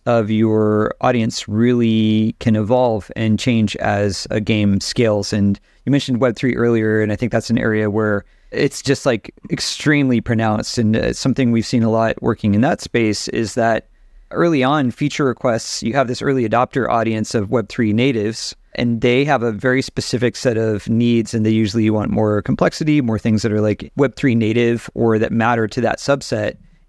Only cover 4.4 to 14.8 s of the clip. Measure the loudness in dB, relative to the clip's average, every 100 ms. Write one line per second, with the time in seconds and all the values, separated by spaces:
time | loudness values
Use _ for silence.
4.4 | 0 0 2 0 -2 0 2 0 -2 0
5.4 | 0 0 _ _ -2 0 0 0 0 0
6.4 | -2 0 0 2 2 0 0 -2 -2 -2
7.4 | 0 0 0 0 0 0 0 -2 -6 _
8.4 | -10 -2 -2 -2 -2 -2 0 -2 -6 -18
9.4 | -8 -6 -6 -2 0 2 2 0 0 0
10.4 | 0 -2 -4 0 0 2 0 -2 -2 0
11.4 | 2 0 0 0 2 2 0 -2 -4 -2
12.4 | 0 2 2 0 -2 0 0 -2 -4 -4
13.4 | -4 0 0 0 -6 _ -20 -20 -10 0
14.4 | 2 2 2 2